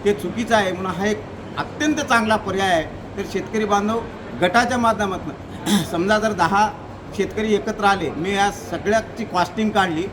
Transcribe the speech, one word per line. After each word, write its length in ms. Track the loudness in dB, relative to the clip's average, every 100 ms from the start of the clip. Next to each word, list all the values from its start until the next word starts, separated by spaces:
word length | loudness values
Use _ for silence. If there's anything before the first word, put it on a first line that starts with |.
ते 80 | 2
चुकीचं 440 | 0 -2 -4 2 4
आहे. 160 | 2
म्हणून 200 | -2 -4
हा 140 | -2 -2
एक 160 | -2 -6 -12 -10 -8
अत्यंत 360 | -8 -2 0
चांगला 420 | 0 2 2 4 0
पर्याय 320 | 0 0 2
आहे. 340 | 2 0 -8 -10 -8
तर 60 | -4
शेतकरी 320 | -4 -2 -2
बांधव 360 | 2 2 2 -2 -6 -12 -10 0
गटाच्या 360 | 4 4 2 2
माध्यमातून 560 | 2 2 -2 -2 -6 -10 -12 -4 2 2
<clears throat> 60 | 2
समजा 280 | -2 2 2
जर 140 | 2
दहा 380 | 2 2 4 2 0 -14 -14 -10 -4
शेतकरी 380 | -4 -2 2
एकत्र 300 | 2 0 2
आले, 260 | 2 2 -2
मी 240 | -2 -2
या 160 | 2 2
सगळ्याची 760 | 0 -8 -4 2 0 0 -8
कॉस्टिंग 460 | -2 0 0 0 0
काढली 320 | 2 2 0 -4